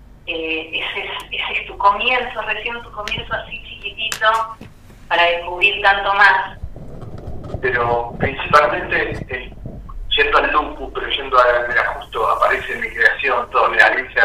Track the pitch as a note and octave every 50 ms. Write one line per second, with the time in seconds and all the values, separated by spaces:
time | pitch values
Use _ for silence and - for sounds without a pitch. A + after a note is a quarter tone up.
0 | - - - - - F3 E3 E3 D#3+ D#3+ D#3+ D#3 D#3 D#3+ E3 F3 - - - G3+
1 | - - - - - - - - - - - - - - - - - G3+ G3+ G3+
2 | A3 A#3+ C4 B3+ A#3 A#3+ - A3 G#3 G#3+ G#3 G#3+ A3 A#3 A#3 A#3+ A#3 - - G#3
3 | G#3 - G#3+ - A3+ - A3+ - - - - - - - - - - - - -
4 | G#3+ - - - A3 A3 A3+ - - - - - - - - - - - - -
5 | - - F3 E3+ F3+ E3+ E3+ E3+ - F3 F3+ F3 F3 F3 F3+ G#3 G#3 G3 G3+ G3+
6 | G3+ G3+ G3 G3+ G#3 G3 F#3 F#3 - - - - - - - - - - - -
7 | - - - - - - - - - - - - - B2+ B2 A#2+ A#2+ A#2 A#2 A#2
8 | A#2 A#2 - - - C#3+ C3+ - - - D3 D3 D3 D3 - - - - D#3+ -
9 | - - - - - - - - - - - - - - - - - - - -
10 | - - - - A3 - - - - - - - - - - - - - - -
11 | - - - - C3+ C3 B2+ B2 B2 B2 A#2+ A#2+ B2 A#2 A#2 A#2 - - - -
12 | - - - A#2 A2 - A#2+ - - - - - - - A#2+ A2+ - - - -
13 | - - - - - C3+ B2 A#2 G#2+ - - B2 A#2 - - - - - - -
14 | - - - A#2+ A#2